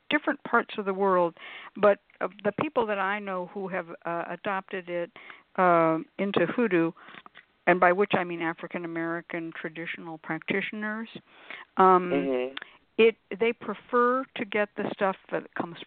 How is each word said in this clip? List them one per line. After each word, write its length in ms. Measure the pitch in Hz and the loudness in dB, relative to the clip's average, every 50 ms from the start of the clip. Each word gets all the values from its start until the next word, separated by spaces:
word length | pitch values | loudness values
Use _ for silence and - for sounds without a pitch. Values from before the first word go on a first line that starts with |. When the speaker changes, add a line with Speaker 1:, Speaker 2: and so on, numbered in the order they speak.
| _ - | _ -2
Speaker 1:
different 300 | 285 302 - 320 - - - | -2 -2 -2 -2 -4 -6 -4
parts 300 | - - 233 - - - - | -2 0 0 0 -2 -4 -6
of 60 | 202 | -6
the 100 | 190 196 | -4 -2
world. 400 | 190 196 196 190 180 175 170 165 - - - - - - - - | 0 2 2 4 4 2 2 0 -6 -14 -18 -18 -18 -18 -16 -2
But, 220 | - 202 208 202 - _ _ _ - | 2 4 4 4 4 _ _ _ -8
uh, 80 | - 190 185 202 196 | -8 -8 -6 -4 -4
the 80 | 208 202 - | -2 -2 -2
people 260 | - 311 302 262 226 | -2 -2 0 -2 -2
that 120 | 214 214 196 | 0 -2 -2
I 180 | 190 190 202 208 | -2 -2 -4 -4
know 320 | 202 196 190 185 180 170 - | -6 -6 -8 -8 -8 -8 -10
who 140 | 208 196 185 | -10 -8 -6
have, 180 | 180 185 175 165 170 - - | -6 -8 -8 -8 -12 -12 -8
uh, 200 | - 170 170 170 - | -6 -6 -6 -6 -8
adopted 600 | 175 175 - - 196 190 185 - - 190 175 175 | -10 -8 -6 -6 -6 -6 -6 -8 -10 -10 -8 -8
it, 220 | 175 175 170 - - - - - - - _ _ _ | -6 -6 -6 -8 -10 -16 -20 -20 -20 -20 _ _ _
uh, 420 | - 185 180 170 170 165 160 160 160 - - _ - | 4 6 6 6 6 6 4 4 0 -2 -6 _ -4
into 280 | 196 202 196 - 175 | -4 0 2 2 2
hoodoo, 460 | 170 - - 240 220 180 170 165 165 - - - - - - - - _ - - _ _ _ _ | 2 2 0 0 2 2 2 2 2 -2 -6 -14 -20 -20 -20 -20 -20 _ -20 -20 _ _ _ _
and 140 | - 175 180 | 4 6 6
by 100 | 185 180 | 6 6
which 220 | 180 185 208 - - | 6 4 2 2 0
I 80 | 196 180 | 0 -2
mean 200 | 175 175 170 170 | -2 -4 -4 -4
African 420 | 165 170 - - 170 - 185 175 | -4 -6 -6 -8 -10 -8 -8 -8
American 640 | 165 165 165 165 165 165 170 170 - - 170 165 165 160 - | -6 -6 -6 -4 -4 -4 -6 -8 -8 -10 -8 -8 -10 -10 -10
traditional 580 | - 170 160 165 165 170 - - 185 170 160 160 | -10 -10 -10 -10 -10 -10 -10 -12 -12 -14 -14 -12
practitioners, 880 | - - 165 160 - - 202 196 190 - - 214 214 214 214 220 226 226 - 226 - _ _ - - - - - - - _ - | -8 -8 -8 -6 -4 -4 -4 -2 -4 -6 -6 -8 -6 -6 -6 -8 -10 -12 -14 -18 -20 _ _ -20 -20 -20 -18 -18 -20 -4 _ 6
um, 320 | 190 185 185 180 180 180 | 8 8 8 6 6 2
Speaker 2:
Mm-hmm. 440 | - 143 139 135 131 123 127 131 135 139 - - - _ _ _ _ - | 0 0 0 0 0 -2 -2 -4 -6 -10 -14 -14 -18 _ _ _ _ 4
Speaker 1:
it, 180 | 220 226 214 - _ _ 214 185 | 4 4 4 2 _ _ -6 -4
they 120 | 233 233 240 | -2 -2 -2
prefer 720 | - - - 202 - - - - 247 240 247 247 262 269 - - | -4 -8 -10 -10 -10 -8 -2 0 2 2 2 2 0 -4 -6 -8
to 80 | - 240 | -10 -8
get 240 | 202 - 214 208 208 _ | -4 -2 -2 -2 -2 _
the 120 | - 202 - 214 | -6 -6 -6 -4
stuff 240 | - 208 190 190 - _ - - | -2 -2 -2 -2 -4 _ -8 -8
that 200 | 165 - - - | -8 -8 -8 -8
comes 220 | - - 175 165 - - | -8 -8 -8 -10 -14 -14